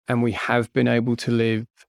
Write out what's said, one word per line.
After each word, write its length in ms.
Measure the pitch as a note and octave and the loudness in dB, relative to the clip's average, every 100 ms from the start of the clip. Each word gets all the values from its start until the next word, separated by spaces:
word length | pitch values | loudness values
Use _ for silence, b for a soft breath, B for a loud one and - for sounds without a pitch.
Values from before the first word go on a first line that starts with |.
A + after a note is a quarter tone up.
| - | -4
and 160 | B2 | 0
we 100 | A#2+ | 0
have 400 | - - A#2+ A2+ | -2 -2 -2 0
been 160 | C3+ A#2+ | 0 2
able 280 | A#2 A#2 A#2 | 2 0 -2
to 140 | - | -2
live 340 | A#2 A2+ A2 A#2 _ | 0 0 -2 -6 _